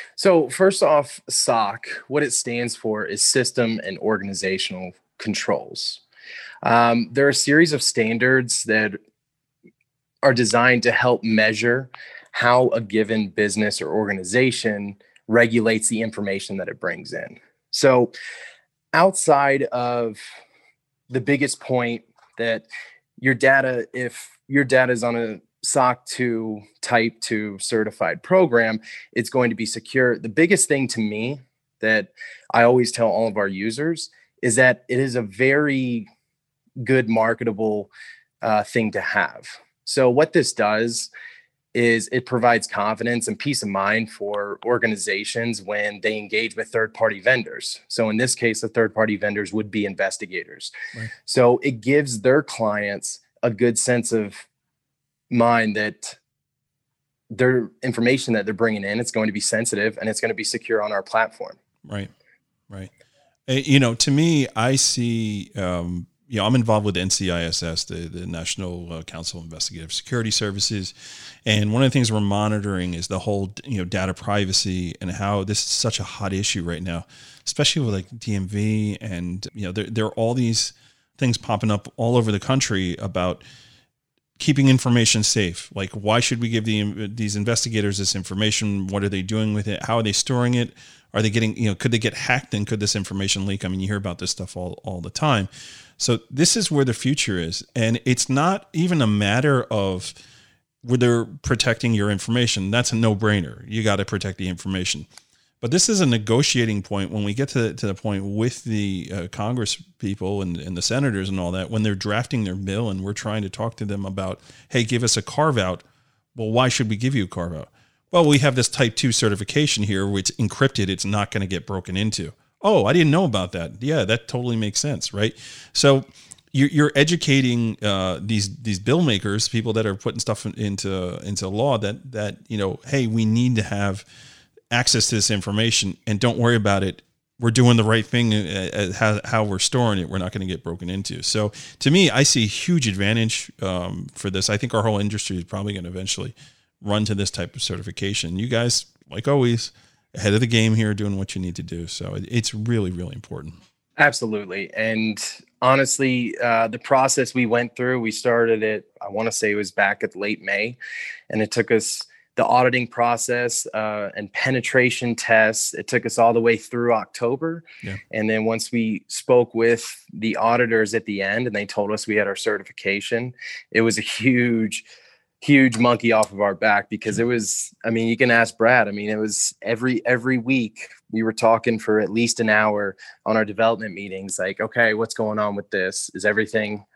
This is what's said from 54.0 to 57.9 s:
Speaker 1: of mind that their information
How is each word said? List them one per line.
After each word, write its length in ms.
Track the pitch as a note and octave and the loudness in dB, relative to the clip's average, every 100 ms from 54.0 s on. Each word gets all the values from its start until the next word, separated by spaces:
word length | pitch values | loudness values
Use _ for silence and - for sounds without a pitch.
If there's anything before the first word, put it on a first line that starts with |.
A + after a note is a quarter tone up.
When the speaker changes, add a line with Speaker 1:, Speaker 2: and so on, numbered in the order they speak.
| A2+ | 2
Speaker 1:
of 340 | A2+ G#2 - - _ _ _ _ _ _ _ - | -2 -2 -8 -20 _ _ _ _ _ _ _ -4
mind 460 | A#2+ A#2 A#2 A2 G#2+ | 4 6 6 2 0
that 420 | G#2+ - - - _ _ _ _ _ _ _ _ _ _ - | -4 -6 -16 -16 _ _ _ _ _ _ _ _ _ _ -14
their 400 | G#2 B2+ B2+ A2 - | 0 2 2 -2 -6
information 500 | B2+ | -6